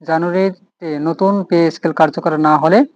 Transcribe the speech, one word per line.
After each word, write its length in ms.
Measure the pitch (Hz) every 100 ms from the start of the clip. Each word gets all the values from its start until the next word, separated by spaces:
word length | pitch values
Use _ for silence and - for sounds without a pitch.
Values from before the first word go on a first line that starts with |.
জানুয়ারিতে 960 | 165 160 175 185 190 185 _ _ 165 147
নতুন 440 | 160 - 190 202
পে 280 | 175 170 165
স্কেল 220 | 160 165
কার্যকর 440 | 151 156 - 165 156
না 200 | 156 143
হলে 280 | 156 208 285